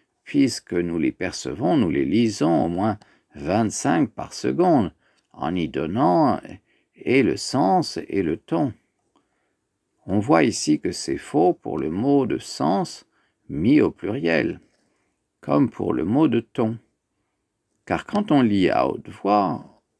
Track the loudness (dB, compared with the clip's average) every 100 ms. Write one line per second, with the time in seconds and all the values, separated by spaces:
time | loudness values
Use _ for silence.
0 | _ _ -2 2 2 0 -4 -2 -2 0
1 | -2 -2 -6 -6 -8 -2 0 2 2 0
2 | 2 2 2 0 2 2 0 0 -2 -2
3 | _ _ _ -10 -2 0 0 -2 -2 0
4 | -2 -6 -12 -6 -4 2 4 4 2 -6
5 | _ _ _ -8 -4 -2 -2 -4 -2 0
6 | 2 4 2 0 -6 -20 _ _ _ -8
7 | 0 2 2 0 -2 0 2 2 -2 -6
8 | -6 -2 -2 -4 -4 -2 -2 -6 _ _
9 | _ _ _ _ _ _ _ _ _ _
10 | -2 0 4 4 4 0 0 0 -2 -6
11 | -6 -6 -4 0 2 0 -4 -6 -4 -2
12 | 2 2 2 -4 -6 -4 -2 -2 -4 -10
13 | _ _ _ _ -12 -4 2 4 2 0
14 | -8 -4 0 0 -2 -6 _ _ _ _
15 | _ _ _ _ -2 0 0 -2 -4 -2
16 | -2 0 2 0 -4 -2 -2 -4 _ _
17 | _ _ _ _ _ _ _ _ -6 -4
18 | -2 -2 2 2 4 4 2 2 0 -2
19 | -10 -6 0 2 0 -4 -10 _ _